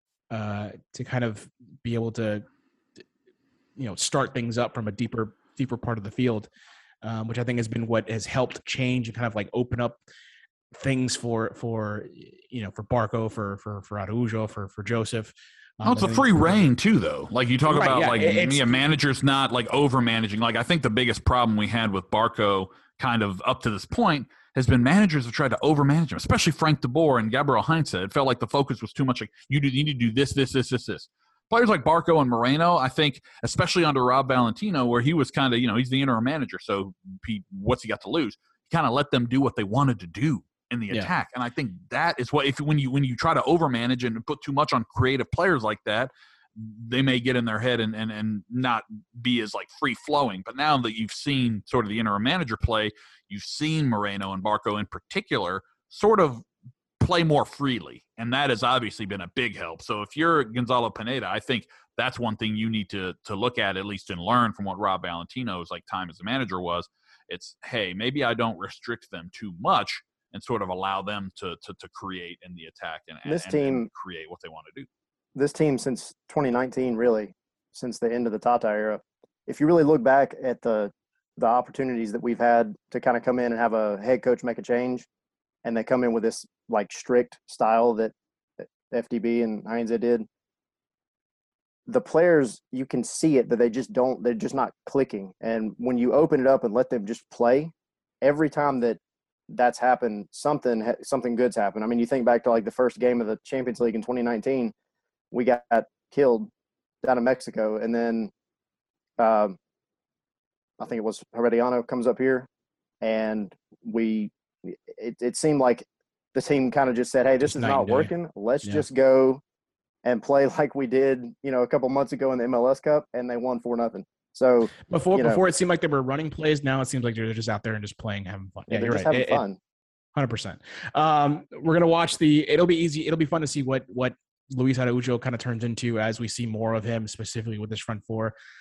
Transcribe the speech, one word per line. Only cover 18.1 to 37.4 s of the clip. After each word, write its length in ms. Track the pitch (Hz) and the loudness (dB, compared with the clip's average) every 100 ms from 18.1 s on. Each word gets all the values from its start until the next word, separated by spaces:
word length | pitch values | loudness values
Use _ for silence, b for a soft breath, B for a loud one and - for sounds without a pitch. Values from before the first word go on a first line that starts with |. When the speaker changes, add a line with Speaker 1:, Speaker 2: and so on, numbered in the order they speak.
| 117 | 4
Speaker 1:
it, 140 | 156 104 | 4 2
it's 180 | - | 2
Speaker 2:
me 80 | 139 | 2
and 80 | 120 | 4
managers 540 | 127 143 151 143 131 | 4 4 2 0 2
not, 280 | 139 135 135 | 2 2 2
like, 160 | 123 113 | 0 0
overmanaging. 680 | 123 143 131 117 113 110 104 | 2 4 4 2 2 0 0
Like, 180 | 117 113 | 0 0
I 60 | |
think 200 | 120 175 | 0 2
the 60 | 120 | 2
biggest 340 | 107 123 107 | 2 0 0
problem 340 | - 127 117 107 | 2 4 4 2
we 100 | 101 | 0
had 240 | 117 113 | 0 0
with 120 | 95 - | 0 -2
Barco 560 | 107 113 - 104 98 95 b b _ | 0 0 2 2 2 -2 b b _
kind 240 | 131 117 | 0 2
of 180 | 104 92 - | 0 -2 -2
up 160 | 127 | -2
to 60 | 117 | -2
this 160 | 101 - | -4 -6
point 420 | - 214 147 - b b - | 0 2 0 -4 b b -2
has 120 | 127 | 4
been 160 | 127 | 4
managers 420 | 123 190 208 151 117 | 6 6 4 2 -2
have 80 | |
tried 160 | 110 135 | -2 -2
to 100 | 110 | 2
overmanage 480 | 143 147 143 151 160 | 2 4 4 4 2
him, 60 | 170 | -4
especially 340 | - 240 - | 0 2 2
Frank 300 | - 160 151 | 2 2 2
de 60 | 127 | 0
Boer 300 | 143 160 123 | 2 4 4
and 140 | 110 | 2
Gabriel 320 | 127 143 117 | 0 2 2
Heinze. 300 | 104 160 143 | 2 0 0
It 180 | 92 98 | -2 -2
felt 160 | 147 135 | 0 2
like 120 | 120 | 0
the 80 | 113 | 0
focus 340 | 143 135 110 | 0 0 -4
was 100 | 113 | -8
too 140 | - 135 | -4 -2
much, 160 | 123 | -2
like, 100 | 110 b b | -6 b b
you 140 | 139 | 0
do, 80 | 139 | 0
you 160 | 127 151 | 0 -2
need 120 | 135 | 0
to 80 | 117 | 0
do 40 | |
this, 220 | 113 139 | 2 0
this, 180 | 143 131 | 0 0
this, 180 | 131 120 | 0 -2
this, 160 | 127 - | -4 -4
this. 220 | 90 - _ _ _ _ | -10 -12 _ _ _ _
Players 200 | 226 240 | 2 4
like 140 | 190 | 4
Barco 380 | 151 165 165 160 | 4 2 4 4
and 80 | 131 | 4
Moreno, 480 | 117 120 147 170 170 | 2 2 4 4 4
I 120 | 131 | 2
think, 340 | - 151 - b b | 0 0 -2 b b
especially 420 | 117 - 180 185 | -4 -2 0 2
under 220 | 156 135 123 | 2 4 4
Rob 220 | 131 131 | 2 4
Valentino, 580 | 127 120 107 214 156 123 | 2 2 0 -2 0 2
where 160 | 120 | 2
he 140 | 127 165 | 4 2
was 160 | 131 | 2
kinda, 260 | - 135 120 | 0 2 2
you 80 | 123 | 2
know, 120 | 107 | 0
he's 120 | 127 | 0
the 100 | 135 | 0
interim 260 | 139 117 120 | 2 0 0
manager, 340 | 156 120 92 | -2 -6 -10
so 320 | - 101 98 - 95 95 - | -4 -4 -4 -10 -18 -14 -8
he, 180 | 107 | -8